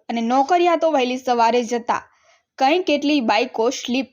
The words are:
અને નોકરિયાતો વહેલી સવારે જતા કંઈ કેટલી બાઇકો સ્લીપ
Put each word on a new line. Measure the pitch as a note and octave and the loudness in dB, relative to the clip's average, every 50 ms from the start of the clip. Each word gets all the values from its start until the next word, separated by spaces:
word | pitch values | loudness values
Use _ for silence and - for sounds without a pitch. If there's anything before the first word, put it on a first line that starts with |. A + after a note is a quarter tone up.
| _ | _
અને | - A#3+ A#3 | -8 -6 -4
નોકરિયાતો | A3+ A3+ B3 C4+ C#4 C4+ F#4 F4 F4 F4 E4+ E4 E4 D#4+ | -2 0 0 0 2 2 2 2 4 2 2 2 2 0
વહેલી | D#4 C#4+ B3 B3 B3+ B3+ C4 | 2 0 0 0 -4 -4 -4
સવારે | B3+ B3 A#3+ A3+ A#3 A#3 B3 A#3+ | -2 0 2 2 2 2 0 0
જતા | A3 A#3+ A#3 A#3 - G#3+ - - - _ _ _ _ _ _ _ _ _ - | -2 -4 -6 -4 -4 -6 -6 -6 -12 _ _ _ _ _ _ _ _ _ 0
કંઈ | C4+ C4+ D#4 F#4 F#4 | 0 2 2 2 0
કેટલી | - D4 C#4+ C#4+ C#4+ D4+ D4 | 0 -2 0 0 0 0 0
બાઇકો | A#3 A3 G#3+ G#3+ A#3+ B3 - - A3 A#3+ | 0 0 0 0 0 -2 -2 -2 -2 -2
સ્લીપ | - - - - A#3+ C4 C4+ - | -2 -4 -6 -4 -4 -4 -4 -6